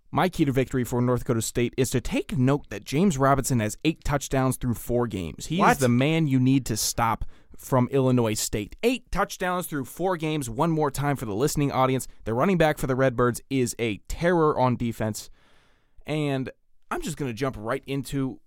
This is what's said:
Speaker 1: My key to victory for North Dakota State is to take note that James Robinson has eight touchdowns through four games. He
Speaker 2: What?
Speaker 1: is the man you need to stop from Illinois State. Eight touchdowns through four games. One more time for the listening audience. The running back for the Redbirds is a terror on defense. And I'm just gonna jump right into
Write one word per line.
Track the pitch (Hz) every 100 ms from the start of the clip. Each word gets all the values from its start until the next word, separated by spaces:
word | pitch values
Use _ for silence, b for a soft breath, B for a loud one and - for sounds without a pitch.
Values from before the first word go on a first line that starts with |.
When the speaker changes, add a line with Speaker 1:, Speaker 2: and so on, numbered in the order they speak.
| -
Speaker 1:
My | 139 180
key | - 143
to |
victory | 127 127 131
for | 120 123
North | 123 120
Dakota | - 113
State | - - 120 -
is | 127
to | 123
take | - 247 - 160
note | 127 143 -
that | 101
James | - 143 202 131
Robinson | 135 139 - 123
has | 107 -
eight | 156 160
touchdowns | - 143 - 135 131 123
through | 123
four | 110 - 131 120
games. | 95 80 - -
He | 170
Speaker 2:
What? | 208
Speaker 1:
is | 185
the | 127
man | 120 139 165 151
you | 131
need | 127 135 -
to | 139
stop | - - 113 107 - b b b
from | - 131 123
Illinois | 139 131 123 113
State. | 107 - 110 104 -
Eight | 233 247 -
touchdowns | - 202 - 185 180 175
through | 147
four | 120 - 185 170
games. | 156 156 117
One | 110 165
more | 160 147
time | 135 143 139
for | 113
the |
listening | 98 147 - 139
audience. | 123 131 131 - -
The | -
running | 117 180 180
back | 156 151
for | 127
the | 127
Redbirds | 135 120 123 113 -
is | 135 120 -
a | 117 95 -
terror | - 165 175 151 -
on | 127 117
defense. | 120 - 110 107 - - _ _ _ _ _ - -
And | 151 143 135 123 - _ - -
I'm | 349
just | 220 147
gonna | 135
jump | 107 135 107
right | 110 139 -
into | 139 - 139 131 -